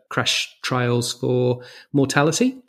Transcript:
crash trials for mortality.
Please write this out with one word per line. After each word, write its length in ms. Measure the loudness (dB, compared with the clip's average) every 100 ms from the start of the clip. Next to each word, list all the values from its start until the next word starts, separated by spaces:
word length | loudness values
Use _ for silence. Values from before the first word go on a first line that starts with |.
| _
crash 480 | -4 -2 -2 -4 -8
trials 500 | -4 -2 0 0 -2
for 500 | -4 -2 0 2 -2 -6 -20 -4
mortality. 680 | 0 2 2 2 2 0 -2